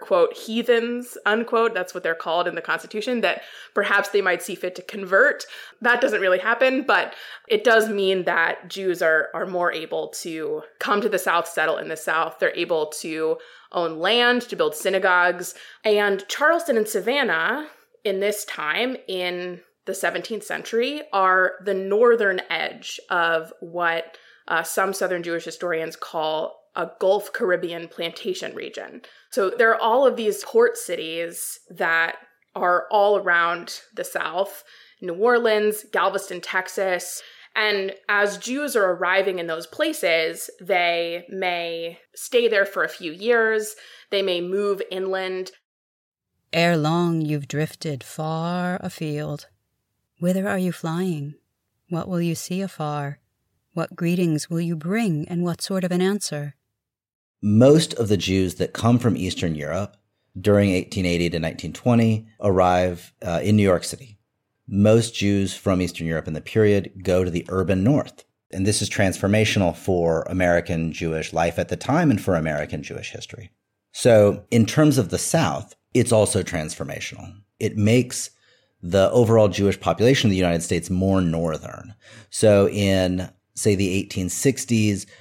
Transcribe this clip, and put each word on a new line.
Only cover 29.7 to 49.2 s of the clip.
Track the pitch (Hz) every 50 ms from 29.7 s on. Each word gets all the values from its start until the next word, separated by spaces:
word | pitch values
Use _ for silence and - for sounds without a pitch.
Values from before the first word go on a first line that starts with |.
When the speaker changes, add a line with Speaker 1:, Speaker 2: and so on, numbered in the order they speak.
Speaker 1:
are | 226 -
all | 233 226 220 262 285
of | 254 226
these | 214 226 214 196 - -
port | - - 226 240 240 - -
cities | - - 175 175 165 160 160 165 170 170 175 - - - - - _ _
that | 190 165 190 165 165 165 165 165 - - - _ _ _ _ _ _
are | 202 185 180 180 180 - -
all | - 214 202 208 208 202
around | 196 180 175 170 170 170 170 170 175 - - - - _ _
the | - -
South, | - - - 160 160 160 180 202 196 - - - - - - - _ _ _ -
New | 180 170
Orleans, | 180 208 240 240 240 233 226 214 208 214 214 208 208 - - -
Galveston, | 190 170 196 190 - - - 185 180
Texas. | 170 - - 185 185 - - - 196 190 180 175 175 - - - - - - - - - _
And | - 220 214 208 202 190 190 196 - _ -
as | 208 202 208 202 190 180
Jews | - 226 254 277 294 285 -
are | 233 196 185
arriving | 175 170 180 175 185 196 196 196 185 185
in | 170 170
those | 160 165 170
places, | - - - 302 330 294 - - 180 165 165 160 165 165 - - - - _ 185
they | 175 196 180 175 170 170 170 170 170 170 175 185 -
may | - 190 190 180 175 175 170 170 165 165 165 165 170 - _ _ _
stay | - - - - 240 240 226
there | 220 202 196
for | 196 - 190 160
a | 156
few | - - 190 160 151
years. | 175 202 233 240 233 226 220 220 220 214 214 - - - - - - - _
They | - 202 196
may | 190 180 175
move | 175 180 185 202 208 202 202 190 - -
inland. | 185 190 190 190 185 190 190 185 185 185 185 185 - _ _ _ _ _ _ _ _ _ _ _ _ _ _ _ _ _ _ _ -
Speaker 2:
Ere | 170 170 175 175 160
long | 147 151 165 170 175 170 165 165
you've | 156 147 151 147 143 -
drifted | - 143 156 160 - - - 165 147 131 -
far | - - - 156 156 160 160 165 175 175 180 175 180 180 -
afield. | - 180 - - 165 151 147 147